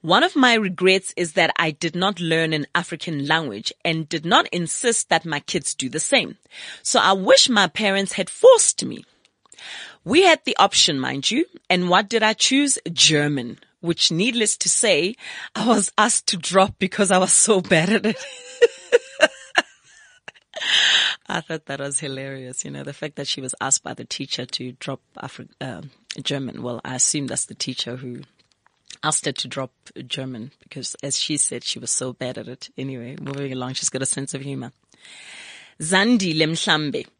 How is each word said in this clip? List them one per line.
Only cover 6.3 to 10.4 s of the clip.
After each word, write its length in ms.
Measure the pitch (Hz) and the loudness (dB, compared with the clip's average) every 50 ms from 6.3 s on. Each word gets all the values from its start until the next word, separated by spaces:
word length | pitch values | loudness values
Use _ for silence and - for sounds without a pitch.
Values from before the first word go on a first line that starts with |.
| - _ _ _ - - - - - - _ | -10 _ _ _ -20 -18 -18 -18 -18 -10 _
So 160 | - - 254 | 0 2 4
I 140 | - 180 196 | 4 4 4
wish 360 | 196 185 214 262 269 - - | 2 6 6 6 6 6 4
my 180 | 247 208 196 | 4 4 2
parents 460 | 175 _ - 220 202 196 196 196 190 - | 2 _ -2 0 0 0 0 -2 -4 -4
had 160 | - 185 - | -6 -6 -6
forced 540 | - - - 494 523 453 - - - - - | -4 6 8 8 10 10 6 2 0 -2 -6
me. 200 | - - - - _ _ _ _ _ _ _ _ _ - - - - - - - - - _ _ | -8 -10 -12 -16 _ _ _ _ _ _ _ _ _ -20 -20 -20 -16 -16 -16 -16 -18 -20 _ _
We 200 | 165 233 330 392 | 2 4 6 6
had 160 | 359 320 302 | 6 6 4